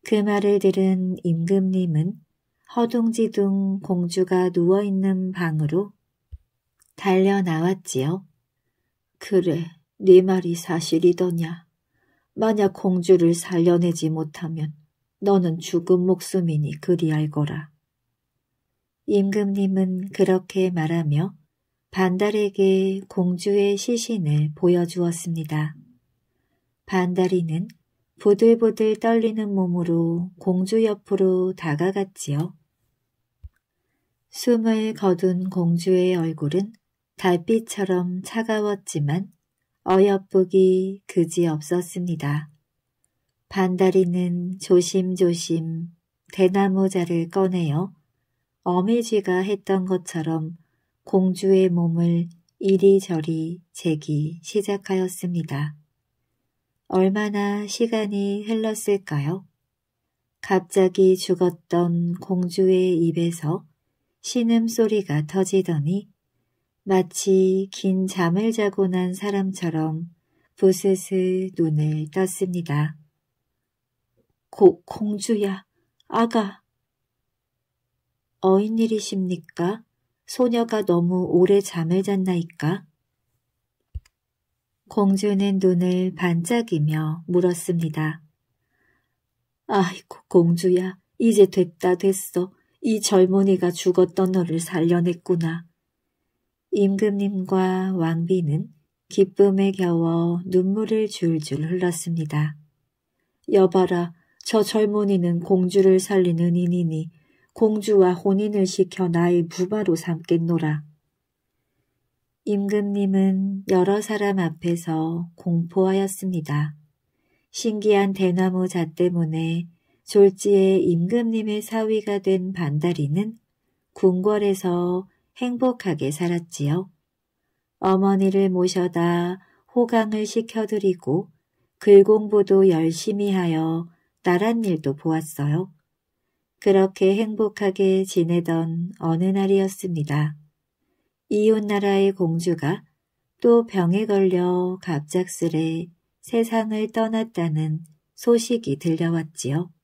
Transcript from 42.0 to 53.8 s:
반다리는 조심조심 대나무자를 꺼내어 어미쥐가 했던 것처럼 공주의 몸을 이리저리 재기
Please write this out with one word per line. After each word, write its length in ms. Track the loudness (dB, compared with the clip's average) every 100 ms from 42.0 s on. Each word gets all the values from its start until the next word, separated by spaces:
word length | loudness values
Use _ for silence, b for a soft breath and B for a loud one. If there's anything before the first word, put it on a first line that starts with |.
| -6 -4 -4 -4 -6 _ _ _ _ _ _ _ _ _ _
반다리는 1120 | -2 -2 2 2 4 2 0 -2 -4 -6 -10
조심조심 1300 | 2 4 4 -2 -2 0 0 0 -2 -4 -4 -8 -10 _ _ _ _
대나무자를 960 | 0 2 2 0 2 0 0 -2 -2 -2
꺼내어 640 | 0 0 0 -2 -2 -4 _ _ _ _ _ _ _
어미쥐가 760 | -2 0 2 0 0 -2 0 -2
했던 480 | -2 -6 -2 -2 0
것처럼 720 | -4 -4 -6 -4 -4 -6 -12 _ _ _ _ -2
공주의 640 | 0 2 0 2 4 4
몸을 580 | 2 0 0 0 0 -2 -10 _ _
이리저리 1040 | 0 4 4 4 0 -6 -4 -6 -6 -10 _
재기 680 | -6